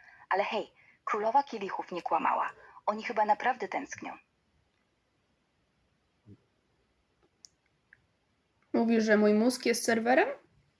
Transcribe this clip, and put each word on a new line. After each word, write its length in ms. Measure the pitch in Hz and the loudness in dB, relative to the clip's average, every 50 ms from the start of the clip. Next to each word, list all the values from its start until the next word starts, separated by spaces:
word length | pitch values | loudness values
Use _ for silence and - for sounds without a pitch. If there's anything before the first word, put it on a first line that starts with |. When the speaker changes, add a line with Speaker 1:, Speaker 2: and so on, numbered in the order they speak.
| - - - - - - | -20 -20 -20 -12 -6 -2
Speaker 1:
Ale 140 | 185 196 202 | 0 0 0
hej, 300 | - 220 214 - - _ _ _ _ _ _ - | -2 -4 -6 -6 -8 _ _ _ _ _ _ -8
królowa 380 | - - 208 208 226 233 285 277 | -6 -4 -2 0 0 2 2 0
kielichów 480 | - 233 214 196 185 - - - - | 0 -4 -8 -8 -8 -8 -8 -10 -10
nie 100 | 180 170 | -8 -8
kłamała. 520 | - - 170 156 156 - - - - - - - - - - - - | -4 -2 -2 0 0 0 -2 -2 -4 -6 -8 -14 -20 -20 -20 -10 -6
Oni 180 | 202 208 220 214 | -6 -6 -6 -6
chyba 220 | - 220 220 214 | -4 -2 0 2
naprawdę 420 | 208 208 - 202 240 262 233 202 | 2 2 2 0 -2 -2 -2 -4
tęsknią. 500 | 185 - 277 277 - - - 208 - - - _ _ _ _ _ _ _ _ _ _ _ _ _ _ _ _ _ _ _ _ _ _ _ _ _ _ _ _ _ _ _ _ _ _ _ _ _ _ _ _ _ 110 101 - _ _ _ _ _ _ _ _ _ _ _ _ _ _ _ _ _ _ _ _ - - _ _ _ _ _ _ _ _ _ _ _ _ _ _ _ _ _ _ _ _ _ _ _ _ - | -6 -6 -8 -8 -10 -14 -14 -14 -14 -14 -16 _ _ _ _ _ _ _ _ _ _ _ _ _ _ _ _ _ _ _ _ _ _ _ _ _ _ _ _ _ _ _ _ _ _ _ _ _ _ _ _ _ -20 -20 -20 _ _ _ _ _ _ _ _ _ _ _ _ _ _ _ _ _ _ _ _ -20 -20 _ _ _ _ _ _ _ _ _ _ _ _ _ _ _ _ _ _ _ _ _ _ _ _ -2
Speaker 2:
Mówisz, 300 | 233 233 226 233 220 214 | 0 2 2 2 2 4
że 140 | 220 208 | 4 4
mój 160 | 208 214 208 208 | 6 6 6 4
mózg 320 | 214 226 254 254 - - | 4 4 2 0 0 0
jest 200 | 233 233 - - | -2 -2 0 0
serwerem? 440 | 240 226 226 220 240 262 311 415 539 554 - _ _ _ _ _ _ _ _ | 0 0 0 2 2 4 4 4 2 -2 -10 _ _ _ _ _ _ _ _